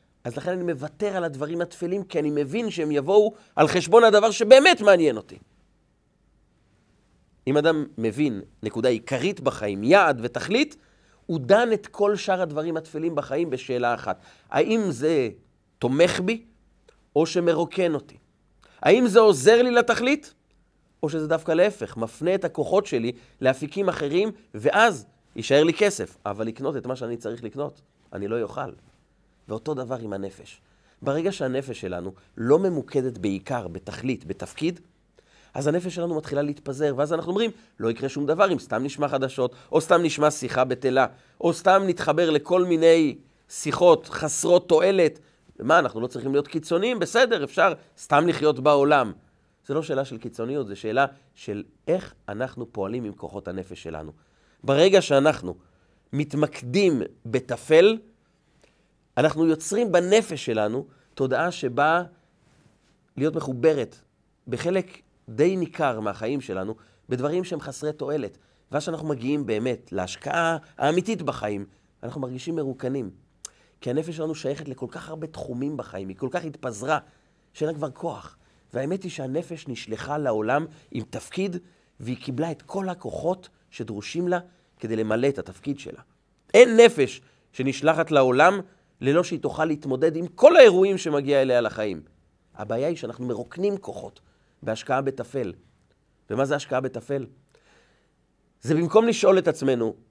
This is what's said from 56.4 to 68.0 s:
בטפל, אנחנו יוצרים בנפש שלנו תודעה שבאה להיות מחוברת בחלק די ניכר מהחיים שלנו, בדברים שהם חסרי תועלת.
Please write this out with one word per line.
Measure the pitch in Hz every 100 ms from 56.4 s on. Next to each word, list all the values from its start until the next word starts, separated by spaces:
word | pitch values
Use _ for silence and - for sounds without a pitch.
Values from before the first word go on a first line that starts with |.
| 151 - 123 170 190 131 - - 117
בטפל, | 120 - 120 - 156 202 220 - _ _ _ _ _ _ _ _ _ _ -
אנחנו | 151 151 165
יוצרים | 156 - 202 226
בנפש | 175 180 220 214 151
שלנו | - 110 107 123 139 _ _
תודעה | - 131 131 175
שבאה | 175 131 123 151 170 175 _ _ _ _ _ _ _ _ _ _ 127
להיות | 151 156
מחוברת | 147 123 156 143 110 - _ _ _ _ -
בחלק | 117 165 190 180 - _ _ -
די | 113 170 190
ניכר | 160 - 143 110
מהחיים | 104 98 110 143
שלנו, | 131 95 98 110 _ _ -
בדברים | 127 143 180
שהם | 185 160
חסרי | 139 135 151
תועלת. | 151